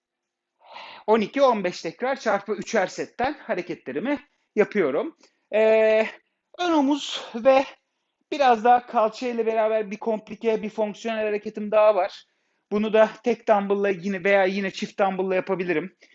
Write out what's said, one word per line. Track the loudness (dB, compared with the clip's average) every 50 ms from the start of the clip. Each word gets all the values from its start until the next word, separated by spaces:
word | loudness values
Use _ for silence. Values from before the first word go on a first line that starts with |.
| _ _ _ _ _ _ _ _ _ _ _ _ _ -20 -20 -20 -20 -20 -20 -6 0 2
On | 2 2
iki, | 2 0 0 2
on | 4 4 4 2 0
beş | -4 -4 -6
tekrar | -8 -10 -8 -6 -4 -4 -4 -4
çarpı | -2 -2 -2 -2 -2 -4 -8
üçer | -8 -6 -4 -2 -2 -2 -2
setten | -4 -8 -10 -10 _ -6 -4 -4 -6
hareketlerimi | -8 -8 -8 -6 -6 -6 -8 -10 -12 -10 -10 -8 -6 -4 -4 -4 -6 -6 _ _ _ _ _ -2
yapıyorum. | -2 -2 0 0 -2 -2 0 -2 -2 -4 -6 -10 _ _ _ _ _ _ -4 0
Ee, | 2 2 4 4 4 4 4 4 2 0 -2 -6 -18 _ _ _ _ _ _ _ -6
ön | -2 0
omuz | 0 2 2 2 0 -2 -4 -8 -10 -10 -12 -10 -8
ve | 0 4 4 4 4 4 0 -8 _ _ _ _ _ _ _ _ _ _ -6
biraz | -2 2 4 4 4 4 4
daha | 4 4 4 2
kalça | 0 0 0 0 0 0 -4 -6 -4
ile | -4 -2 -2
beraber | -2 0 0 0 0 0 -2 -4 -6
bir | -10 -8
komplike, | -4 -4 -4 -4 -6 -10 -12 -6 -2 -2 -2 -2 -2
bir | -6
fonksiyonel | -4 -4 -4 -4 -6 -8 -6 -6 -4 -2 -2
hareketim | -2 -4 -4 -6 -8 -10 -10 -6 0
daha | 2 4 6 6 4
var. | 4 0 -2 -4 -12 -20 _ _ _ _ _ _ _ _ -4
Bunu | -2 0 0 4 4
da | 4 4 4 2 -2 -2
tek | -2 -2 0 2 2
dumbbell'la | 2 2 2 0 0 0 0 0
yine | -2 -2 -4 -6 -4 -2 0
veya | 2 4 4 4
yine | 2 0 -2 -4 -6
çift | -6 -6 -8 -8 -4 -2
dumbbell'la | -2 -2 -2 -2 -2 -2 -2
yapabilirim. | -2 -2 -2 -4 -4 -2 -2 -2 -4 -4 -8 _ _ _ _ _